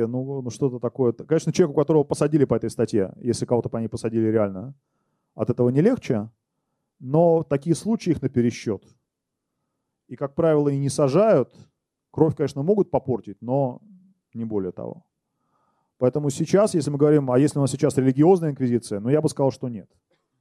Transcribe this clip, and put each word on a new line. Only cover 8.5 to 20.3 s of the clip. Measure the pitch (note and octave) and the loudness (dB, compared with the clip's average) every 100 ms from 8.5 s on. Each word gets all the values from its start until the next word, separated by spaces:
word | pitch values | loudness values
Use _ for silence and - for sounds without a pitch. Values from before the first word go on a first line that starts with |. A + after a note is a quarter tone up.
| - A#2+ G2 - _ _ _ _ _ _ _ _ _ _ _ _ | -2 -6 -8 -10 _ _ _ _ _ _ _ _ _ _ _ _
И, | B2+ | -10
как | C#3 - | -6 0
правило, | E3 D3+ D3 | 2 4 2
и | C#3 | 0
не | C#3 | -2
сажают. | C#3 C#3 D#3+ A3 D#3+ A#2+ - - _ _ _ _ | 0 2 4 4 4 0 -8 -20 _ _ _ _
Кровь, | - D#3 C#3 | 0 0 2
конечно, | C#3 C#3+ | -4 -2
могут | D#3 G#3+ F3 | 0 0 0
попортить, | C3 - A2+ G#2 G2 | -2 -2 -4 -6 -14
но | A#2 C3+ C3 - - - _ _ _ | -4 -2 -2 -6 -18 -20 _ _ _
не | A2 A2+ | -10 -6
более | G#2 F#2 | -4 -6
того. | - A#1 - _ _ _ _ _ _ _ _ _ _ | -8 -14 -14 _ _ _ _ _ _ _ _ _ _
Поэтому | B2+ D3+ D3 | -2 0 -4
сейчас, | - D#3+ F#3+ G#3+ F3 | -4 0 2 2 0
если | C#3+ | -4
мы | C#3+ | 2
говорим, | D3+ D3+ C3 | 4 4 4
а | B2+ | 2
есть | D3 D3 | 2 0
ли | |
у | |
нас | C3+ | -2
сейчас | - C#3+ C3 | 0 0 2
религиозная | C3 C3 D#3+ F#3+ D#3+ | 2 4 4 4 0
инквизиция, | C#3 B2+ A#2+ - G2+ | -4 -2 -2 -2 -6
ну, | A2+ | 0
я | D3+ | 0
бы | D3+ | 0
сказал, | - C3+ | 0 -2
что | B2 B2+ | -2 -10
нет. | A2 - _ _ _ _ | -12 -16 _ _ _ _